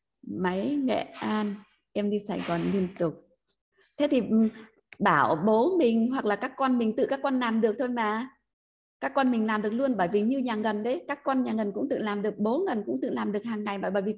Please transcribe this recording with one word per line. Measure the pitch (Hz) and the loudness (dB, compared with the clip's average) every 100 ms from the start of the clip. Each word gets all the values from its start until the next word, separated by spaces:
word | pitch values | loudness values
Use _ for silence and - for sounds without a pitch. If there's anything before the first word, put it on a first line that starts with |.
| _ _ - | _ _ -10
máy | 104 180 185 226 294 | -4 -2 0 -2 0
Nghệ | 262 202 - - | 0 0 -4 -6
An, | 220 214 208 202 - _ _ | -4 -2 -2 -6 -14 _ _
em | 208 208 | -4 -2
đi | 208 202 | -2 -4
Sài | 180 180 | -6 -2
Gòn | 170 175 | -2 0
liên | 196 185 - | 0 -2 0
tục. | 170 - _ _ _ _ _ _ _ - | -2 -2 _ _ _ _ _ _ _ -2
Thế | 294 | 2
thì, | 277 - | 2 2
ừ, | 220 220 - - _ _ - | 2 2 0 -20 _ _ -2
bảo | 196 156 120 151 | 2 4 4 2
bố | 196 220 285 370 | 4 4 4 4
mình | 254 226 226 | 2 4 2
hoặc | 262 226 | 0 -2
là | 202 | -2
các | 262 - | -4 -2
con | 262 247 | 0 2
mình | 226 214 | 2 0
tự | 254 | 0
các | 269 | 0
con | 277 254 | 0 0
làm | 240 226 | 0 2
được | 220 214 | 2 0
thôi | 254 | -2
mà. | 240 214 214 262 _ _ _ _ _ _ - | 0 0 -2 -6 _ _ _ _ _ _ -8
Các | 269 | -4
con | 277 262 | 2 2
mình | 233 214 | 2 2
làm | 214 | 0
được | 214 | 0
luôn, | 233 269 220 | 0 0 2
bởi | 175 | 2
vì | 208 | 2
như | 214 269 | 2 0
nhà | 254 220 | 0 0
Ngân | 220 208 | 0 -2
đấy, | 220 269 - | -2 -2 -4
các | - | -6
con | - 262 | -2 0
nhà | 240 | 0
Ngân | 220 208 | 0 -2
cũng | 202 277 | -2 -2
tự | 262 | -2
làm | 214 202 | -2 -2
được, | 208 202 | -4 -2
bố | 214 262 392 | 0 0 0
Ngân | 226 208 | -2 -2
cũng | 262 | -4
tự | 254 | -2
làm | 247 220 | -4 -2
được | 202 | -4
hàng | 226 220 | -4 -6
ngày, | 208 202 | -4 -4
bởi, | 190 | -2
bởi | 196 | -2
vì | 196 | -2